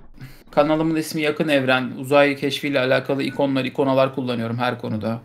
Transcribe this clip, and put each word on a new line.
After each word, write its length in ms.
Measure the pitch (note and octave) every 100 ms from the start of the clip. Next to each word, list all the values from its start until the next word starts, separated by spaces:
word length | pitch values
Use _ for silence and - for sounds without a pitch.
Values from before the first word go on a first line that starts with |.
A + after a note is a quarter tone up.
| - - C3 - -
kanalımın 440 | - D3 D#3 D#3+ D#3+
ismi 260 | D#3 D#3+
Yakın 260 | D3+ D3+ D#3+
Evren. 440 | C#3+ B2+ C3 B2 -
Uzay 380 | C3 C#3+ C#3+ C#3
keşfiyle 440 | C#3+ C3+ D3 C#3
alakalı 440 | B2+ C3+ C3 C#3
ikonlar, 420 | C#3 - C#3 C3+ B2+
ikonalar 500 | - C3+ C3 C3+ C3+
kullanıyorum 420 | B2+ A#2+ A2+ A#2
her 240 | B2 A#2
konuda. 400 | A#2+ A2+ A2 A2+